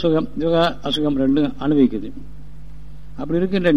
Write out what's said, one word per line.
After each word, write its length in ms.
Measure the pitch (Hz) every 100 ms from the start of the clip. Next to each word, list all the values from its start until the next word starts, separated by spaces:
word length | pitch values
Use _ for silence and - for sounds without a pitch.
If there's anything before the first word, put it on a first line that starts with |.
சுகம், 260 | 170 160 156 -
சுக 140 | 160 165 170 - 143
அசுகம் 320 | 147 151 139
ரெண்டும் 300 | 135 143 143 -
அனுபவிக்குது. 460 | 139 147 127 107 107 - - - - - - - - - - -
அப்படி 200 | 143 170
இருக்கின்ற 300 | 185 196 175